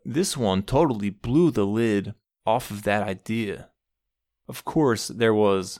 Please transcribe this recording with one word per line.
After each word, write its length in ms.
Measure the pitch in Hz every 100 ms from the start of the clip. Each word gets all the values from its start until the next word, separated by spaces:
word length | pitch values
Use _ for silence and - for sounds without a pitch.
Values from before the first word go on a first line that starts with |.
| -
this 320 | 123 202 135
one 240 | 107 95
totally 480 | 98 135 160 110 101
blew 400 | 95 113 143 170
the 160 | 110 101
lid 480 | 107 117 101 95 - _ _ -
off 240 | 117 -
of 140 | 104
that 240 | 104 104 101
idea. 640 | 95 - 113 104 78 - _ _ _ _ _ _ _ -
Of 180 | - -
course, 420 | 160 151 113 -
there 260 | 107 113
was 460 | 107 104 98 92